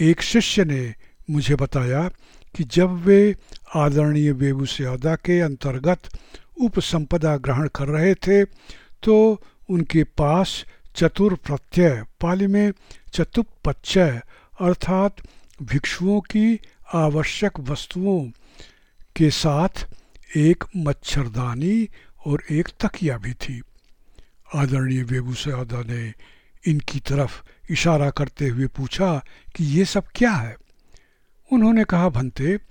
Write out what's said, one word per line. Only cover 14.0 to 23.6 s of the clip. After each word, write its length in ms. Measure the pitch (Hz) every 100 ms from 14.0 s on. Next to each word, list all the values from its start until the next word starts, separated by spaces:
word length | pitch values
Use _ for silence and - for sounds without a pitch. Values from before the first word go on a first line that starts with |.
| 165 120 - - _ -
अर्थात 560 | 180 180 - 190 196 - - - - -
भिक्षुओं 580 | 120 139 - - 185 208
की 400 | - 214 220 220 - - -
आवश्यक 680 | 170 156 156 151 - 208 -
वस्तुओं 680 | 131 143 - 180 196 185 127 - - - - _ _ - - -
के 140 | 156
साथ 580 | - 160 143 190 - - - - - - 156
एक 280 | 156 180 - 185
मच्छरदानी 1120 | 147 139 - 147 120 110 127 120 170 226 214 - - - 147
और 180 | 147 -
एक 180 | 151 180 -
तकिया 340 | 208 - 160 120
भी 160 | 101
थी। 280 | 120 - 123